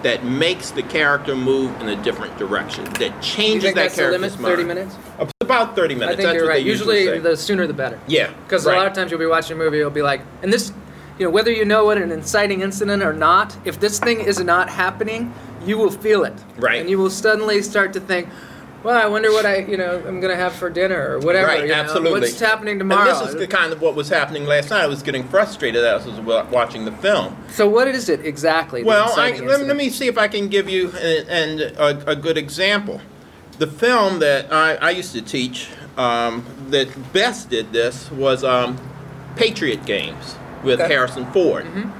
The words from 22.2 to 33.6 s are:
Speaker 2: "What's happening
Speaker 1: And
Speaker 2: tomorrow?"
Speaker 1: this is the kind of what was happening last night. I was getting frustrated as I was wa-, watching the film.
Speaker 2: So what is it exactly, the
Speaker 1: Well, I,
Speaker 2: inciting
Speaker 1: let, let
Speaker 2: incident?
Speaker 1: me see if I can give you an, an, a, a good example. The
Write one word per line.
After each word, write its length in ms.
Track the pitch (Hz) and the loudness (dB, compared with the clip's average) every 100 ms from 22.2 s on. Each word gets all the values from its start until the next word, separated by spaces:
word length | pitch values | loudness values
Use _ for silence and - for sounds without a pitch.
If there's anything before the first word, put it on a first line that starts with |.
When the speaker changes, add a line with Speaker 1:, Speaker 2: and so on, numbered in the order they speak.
Speaker 2:
"What's 180 | 240 240 | 0 0
happening 340 | 226 220 214 | 0 2 0
Speaker 1:
And 80 | 202 | -2
Speaker 2:
tomorrow?" 380 | 190 196 202 - | 2 4 6 4
Speaker 1:
this 100 | 220 | -2
is 60 | 151 | -4
the 120 | 190 | -2
kind 260 | 196 165 | 0 0
of 80 | 160 | 0
what 140 | 160 147 | 0 0
was 120 | 147 | 0
happening 380 | 170 143 151 143 | 0 0 -4 2
last 240 | 147 143 | 2 2
night. 140 | 208 | 0
I 40 | 156 | 2
was 140 | 143 | 0
getting 200 | 147 131 127 | -4 -4 0
frustrated 580 | 190 208 - 131 117 | 2 2 -2 0 2
as 200 | 117 107 113 | 4 2 -2
I 40 | |
was 80 | 104 | -10
wa-, 240 | 110 139 - | -2 0 2
watching 340 | 127 113 117 110 | 0 0 -2 -8
the 60 | |
film. 420 | 110 190 196 92 98 - | -2 0 2 0 -8 -14
Speaker 2:
So 160 | - 208 | 2 4
what 200 | 220 269 | 4 4
is 180 | 262 202 | 0 0
it 140 | 151 | -2
exactly, 600 | 156 147 156 160 156 123 | -2 -2 2 2 0 -2
the 40 | 214 | 4
Speaker 1:
Well, 180 | 208 226 | 4 4
I, 40 | 208 240 | 2 2
Speaker 2:
inciting 100 | 240 | 0
Speaker 1:
let, 60 | 240 | 0
let 60 | 277 | 2
Speaker 2:
incident? 160 | 277 285 | 2 0
Speaker 1:
me 100 | 269 | 0
see 180 | - 262 | -2 -2
if 100 | 233 | 2
I 100 | 208 | 0
can 180 | 208 202 | 0 0
give 220 | 202 196 | 0 0
you 220 | 185 175 | -2 -2
an, 360 | 175 165 160 135 | -4 0 -2 0
an, 460 | 170 156 156 151 - | -2 -2 -2 -6 0
a, 340 | 147 147 151 | 0 0 -4
a 40 | 147 | -2
good 220 | 160 160 | 0 -2
example. 640 | 147 143 190 208 202 - - - - - - | -4 -2 0 0 -2 -10 -12 -20 -20 -20 -20
The 100 | - | -6